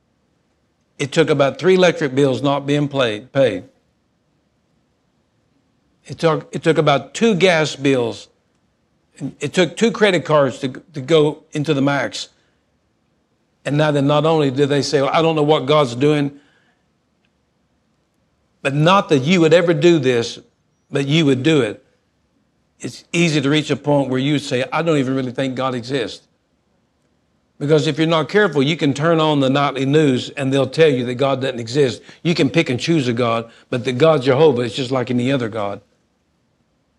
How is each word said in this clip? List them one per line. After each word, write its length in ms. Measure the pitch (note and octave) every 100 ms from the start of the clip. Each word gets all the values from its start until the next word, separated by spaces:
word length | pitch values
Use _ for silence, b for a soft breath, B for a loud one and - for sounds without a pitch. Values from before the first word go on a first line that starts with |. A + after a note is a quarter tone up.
| _ _ _ _ _ _ _ _ _ -
it 120 | C#3
took 200 | E3 D3+
about 260 | D3 C#3 C3+
three 180 | D#3 F#3
electric 380 | F3+ E3 D3
bills 300 | C3 C#3+ B2
not 240 | C#3 C#3+ C#3
being 200 | D3 D3
played, 440 | C#3 B2 G#2+ B2+
paid. 320 | C#3 C3 F#2 - _ _ _ _ _ _ _ _ _ _ _ _ _ _ _ _ _ _ _ _ _ _ _ -
It 140 | C#3
took, 280 | E3 D3+ -
it 100 | -
took 160 | E3+ D#3
about 380 | D3 C#3 - -
two 200 | A3+ F#3
gas 400 | F#3+ E3 D3+ -
bills. 540 | C#3 C3 A#2 G#2+ - _ _ _ _ _ _ _ _ - C#3+ -
It 140 | D3
took 240 | E3 F3+ -
two 140 | A3+
credit 340 | - G#3 F3 -
cards 340 | D3+ C#3 A2+
to, 100 | C#3
to 320 | C3 - B2+
go 420 | C3 D#3+ D3+ D3+ _
into 220 | D#3 D3
the 80 | C#3
max. 480 | C#3 C#3 A#2 - - _ _ _ _ _ _ _ _ _ _ _ _ _
And 140 | - C#3+
now 140 | D3+
then, 160 | D3 C#3
not 180 | D3 D3+
only 240 | D#3+ C#3+
do 160 | C3 C#3+
they 160 | C#3+
say, 200 | B2 D3
"Well, 100 | C#3
I 100 | E3
don't 140 | E3 D#3+
know 80 |
what 220 | D3 D3+ C3
God's 280 | D3+ C#3+
doing," 460 | A#2+ D3 D3+ C#3+ b b b b b b _ _ _ _ _ _ _ _ _ _ _ _ _ _ _ _ _
but 120 | C#3+
not 360 | C#3+ D#3+ G3 G3
that 100 | D3
you 220 | C3 F#3+
would 120 | D#3+
ever 200 | E3 F3
do 260 | D#3+ E3 E3+
this, 400 | C3 A#2+ A#2 - - _ _ _ _
but 160 | C#3 C#3
you 200 | D#3+ D3
would 180 | B2+
do 180 | C3+ D#3
it. 220 | A2 G2 _ _ _ _ _ _ _ _ _ _
It's 240 | - - -
easy 300 | E3+ E3+ D3+
to 80 | C3+
reach 200 | D3+ D3
a 60 | C#3
point 340 | D3 D3 C3
where 100 | B2+
you 200 | C3+ D3
say, 240 | - B2 B2+
"I 100 | D3+
don't 140 | E3 D3+
even 180 | C3 C3+
really 180 | B2+
think 220 | A#2 C3+ B2+
God 200 | C3 B2+
exists." 500 | A2+ C3+ G#2 - _ _ _ _ _ _ _ _ _ _ _ _ _ -
Because 280 | C#3+ D3+ D#3
if 100 | C#3+
you're 100 | D#3+
not 220 | E3 D3+
careful, 340 | G3+ G3+ D3
you 140 | C3+ E3
can 160 | D3+
turn 260 | C3+ D#3+ E3
on 220 | D#3 D3
the 80 | C3
nightly 360 | C#3 C#3+ C3+ C3+
news 440 | D3 D3+ B2 -
and 240 | - C3+
they'll 160 | C#3 C3
tell 200 | D#3 D#3+
you 160 | B2+ A#2+
that 100 | B2
God 260 | C3+ C3
doesn't 180 | C3+ A#2+
exist. 440 | A2+ C3 C3+ - B B
You 140 | E3 F3
can 160 | C#3+
pick 180 | E3 D#3+
and 100 | B2
choose 280 | - E3 B2
a 60 |
God, 380 | A#2 A#2+ A2+ A#2 B B
but 120 | B2+
the 80 | A#2
God 300 | B2 D#3+ D#3
Jehovah 400 | C3 C3 D#3 A#2+
is 140 | A#2+ A#2
just 160 | B2
like 180 | C3 A#2+
any 220 | B2 B2
other 180 | C#3 A#2
God. 320 | A2 G2+ G2+ - _ _ _ _ _ _ _ _ _ _